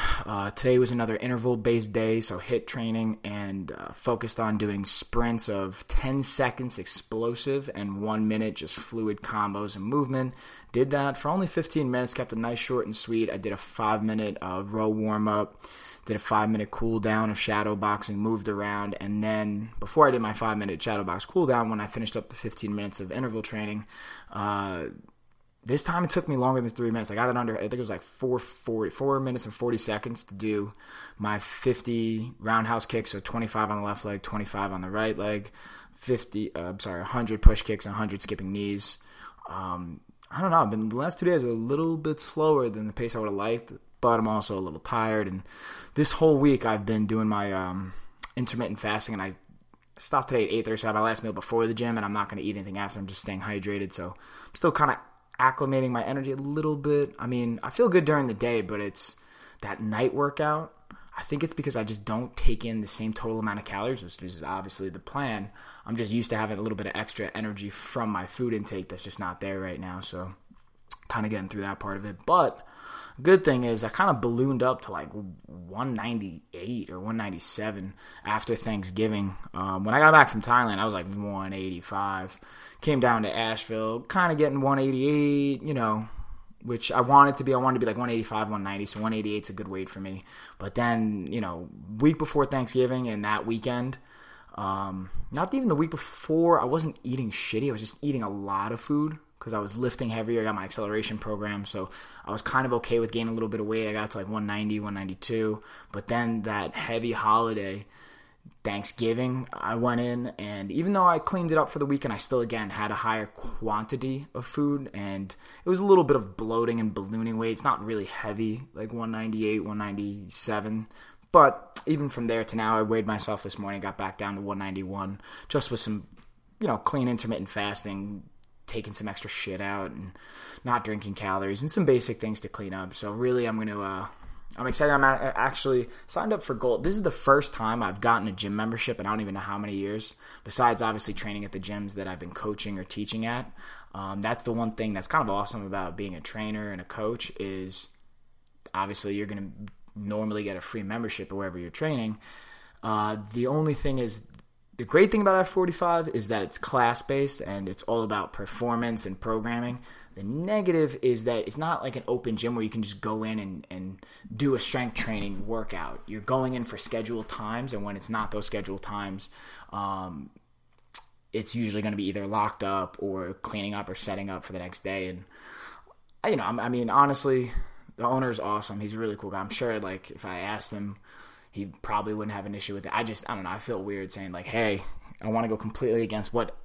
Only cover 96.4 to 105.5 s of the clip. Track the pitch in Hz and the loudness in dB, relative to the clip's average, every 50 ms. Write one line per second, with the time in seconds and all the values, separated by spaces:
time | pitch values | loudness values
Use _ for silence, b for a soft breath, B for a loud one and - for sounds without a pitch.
96.4 | 170 170 170 139 - 123 147 165 160 156 - - - 123 127 131 123 104 - - | 8 8 8 8 6 4 2 2 0 -2 -4 -6 -4 -4 -2 -2 -2 -4 -4 -4
97.4 | - - 113 110 135 139 113 107 113 110 - - 143 147 135 123 107 98 101 101 | -4 -2 0 0 0 0 -2 -2 -4 -6 -6 -4 -2 0 0 0 -2 -4 -4 -6
98.4 | 98 98 98 98 101 110 117 113 - - 147 147 151 156 156 - - _ _ - | -4 -2 0 0 0 -2 -4 -4 -2 0 2 2 2 0 -2 -6 -14 _ _ -14
99.4 | - 120 110 107 101 98 104 117 127 120 - - 131 113 113 113 110 113 117 113 | -8 -4 -4 -2 -2 -4 -2 -2 -2 -2 -2 -2 -2 -2 -2 -2 0 0 2 2
100.4 | 110 110 104 98 95 95 - 117 107 101 107 110 107 - 113 107 - 110 107 101 | 2 0 0 -2 -4 -6 -4 -4 -2 -2 0 -2 -2 -2 -4 -6 -4 -4 -4 -4
101.4 | 107 104 104 101 101 - - 101 95 - B B B B B B B - 107 107 | -4 -4 -4 -6 -6 -6 -6 -6 -8 -8 B B B B B B B -8 -6 -6
102.4 | - - 131 131 131 123 123 117 - - 120 117 113 110 113 113 113 113 113 110 | -2 0 2 2 2 2 0 0 0 2 2 2 2 2 0 -2 -2 -2 -2 -2
103.4 | 113 104 110 107 104 107 113 113 110 107 107 107 107 104 - 101 98 104 107 107 | -2 -2 -2 -2 -2 -2 -2 -2 -2 -2 -2 -4 -4 -4 -6 -6 -6 -4 -4 -4
104.4 | 104 104 104 107 107 104 107 104 104 104 101 98 95 95 95 - - - 113 110 | -2 -2 -2 -2 -2 -2 -2 -2 -4 -4 -6 -6 -6 -6 -8 -6 -4 -2 0 0
105.4 | 110 107 | 0 0